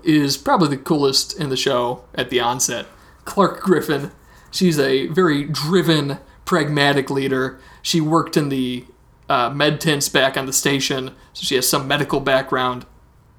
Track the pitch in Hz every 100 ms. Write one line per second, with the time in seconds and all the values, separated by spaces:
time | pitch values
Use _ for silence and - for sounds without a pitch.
0 | - 151 139 135 - 262 156 139 - 156
1 | 139 135 - - 147 127 - 123 120 123
2 | - - 127 127 120 127 - 120 - -
3 | - - - - 185 - 196 165 - 143
4 | 143 - _ - - - 185 151 135 135
5 | - 165 180 143 147 139 151 185 - 156
6 | 143 143 - - - 180 147 147 143 139
7 | 135 139 139 131 131 - - - - 170
8 | 151 165 156 170 147 139 127 123 - -
9 | _ _ - 139 120 143 151 151 165 143
10 | - 147 135 139 135 127 143 139 131 135
11 | 131 - - - - 131 123 147 135 143
12 | 139 143 135 131 135 135 127 123 - -
13 | _ _ _